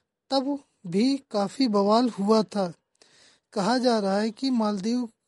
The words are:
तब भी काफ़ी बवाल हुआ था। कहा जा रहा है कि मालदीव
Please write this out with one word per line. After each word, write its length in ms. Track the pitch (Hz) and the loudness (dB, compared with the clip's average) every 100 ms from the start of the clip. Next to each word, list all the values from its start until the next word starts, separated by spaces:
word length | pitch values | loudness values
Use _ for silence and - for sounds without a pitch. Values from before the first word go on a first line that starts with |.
| _ _ - | _ _ -4
तब 300 | 269 262 285 _ _ 180 | -2 -2 -6 _ _ -4
भी 360 | 190 262 269 - | 0 0 0 -4
काफ़ी 360 | 208 196 - 262 | -4 -4 -2 0
बवाल 420 | 202 202 226 247 | 2 4 4 2
हुआ 340 | 190 202 220 | -2 2 2
था। 300 | 190 208 175 - _ _ _ _ _ _ _ | 2 -4 -4 -8 _ _ _ _ _ _ _
कहा 240 | 214 190 254 | -2 0 2
जा 220 | 240 220 | 2 2
रहा 180 | 196 196 | 0 0
है 140 | 220 | -2
कि 180 | - 269 | -4 -2
मालदीव 600 | 240 208 208 214 247 233 _ | 0 0 -2 -4 -4 -6 _